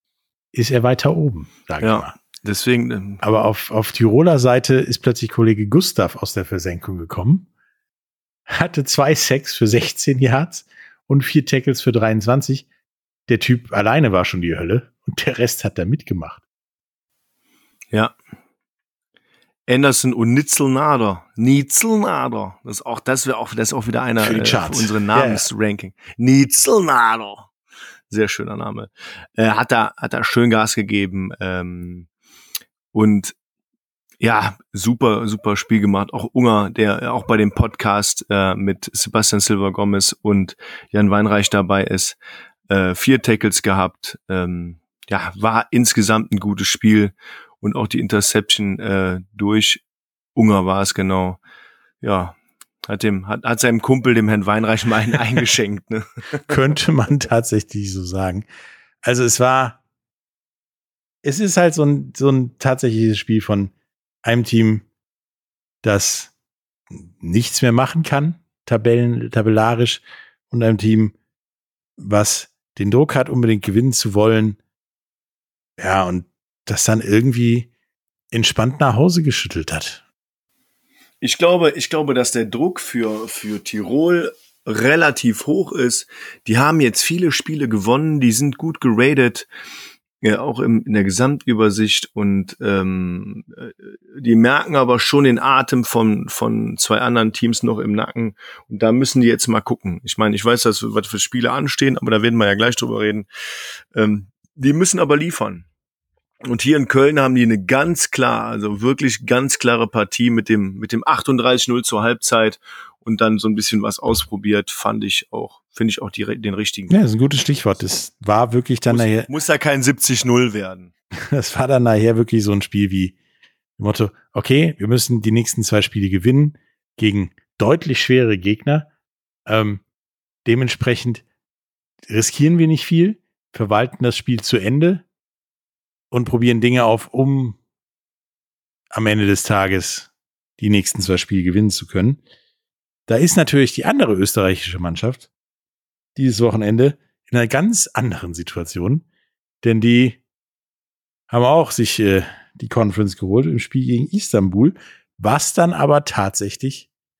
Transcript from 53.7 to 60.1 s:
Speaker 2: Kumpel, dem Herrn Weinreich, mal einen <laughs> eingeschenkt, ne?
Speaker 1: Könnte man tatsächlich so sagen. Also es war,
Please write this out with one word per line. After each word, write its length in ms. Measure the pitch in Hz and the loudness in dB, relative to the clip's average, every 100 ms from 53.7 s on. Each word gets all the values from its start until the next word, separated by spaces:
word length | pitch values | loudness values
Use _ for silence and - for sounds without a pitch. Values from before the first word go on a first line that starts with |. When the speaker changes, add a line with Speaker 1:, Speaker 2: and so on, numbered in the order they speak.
| 117 | 0
Speaker 2:
Kumpel, 320 | - 131 123 | 2 0 2
dem 160 | 113 107 | 2 2
Herrn 160 | 107 98 | 0 0
Weinreich, 400 | 107 110 110 113 | 0 0 0 0
mal 120 | 110 | 0
einen 180 | 110 117 | 0 0
<laughs> 0 | |
eingeschenkt, 720 | 113 127 117 - 104 101 - | 0 0 0 0 -2 -6 -8
ne? 160 | 110 101 - - 147 - | -8 -8 -14 -12 -12 -2
Speaker 1:
Könnte 440 | 143 135 147 - | 0 2 2 0
man 280 | 151 110 143 | 0 2 0
tatsächlich 760 | - 117 113 107 - 104 101 | 0 0 0 -2 -4 -8 -8
so 100 | 95 | -8
sagen. 420 | 90 95 95 92 - - - - _ _ | -8 -6 -4 -6 -10 -18 -20 -20 _ _
Also 220 | - 123 | -2 0
es 160 | 120 107 | 0 2
war, 440 | 127 131 127 - _ _ _ | 2 2 0 -6 _ _ _